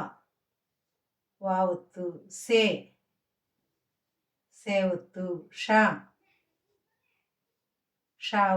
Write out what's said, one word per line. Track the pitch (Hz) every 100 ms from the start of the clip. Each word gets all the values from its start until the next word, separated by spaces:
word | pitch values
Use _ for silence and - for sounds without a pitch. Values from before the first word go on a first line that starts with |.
| - - _ _ _ _ _ _ _ _ _ _ _ _
ವಾ | 196 185
ಒತ್ತು | 185 175 - - 175 156 - -
ಸೇ, | - 226 214 156 - _ _ _ _ _ _ _ _ _ _ _ _ _ _ _ _ -
ಸೇ | 220 196
ಒತ್ತು | 190 175 - 185 185 170 - -
ಶಾ, | - 214 214 147 - _ _ _ _ _ _ _ _ _ _ _ _ _ _ _ _ _ _ _ _ _
ಶಾ | - 214 196